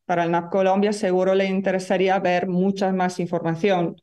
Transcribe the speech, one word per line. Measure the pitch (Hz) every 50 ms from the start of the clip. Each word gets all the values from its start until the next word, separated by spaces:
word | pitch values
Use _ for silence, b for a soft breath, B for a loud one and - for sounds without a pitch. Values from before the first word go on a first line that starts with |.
| _
Para | - 180 170 170
el | 165
nap | 170 170 170 175
Colombia | - 196 190 185 190 202 202 208 208
seguro | 208 208 185 180 185 185 190 190
le | 196 196
interesaría | 190 190 190 190 196 185 185 185 - 202 180 190 190 185 196
ver | 180 180 180 175 175
mucha | 190 175 180 185 202 196 190 202 190
más | 190 185 180 180 180 -
información | 175 175 175 165 - 170 165 160 - 202 185 175 170 165 - -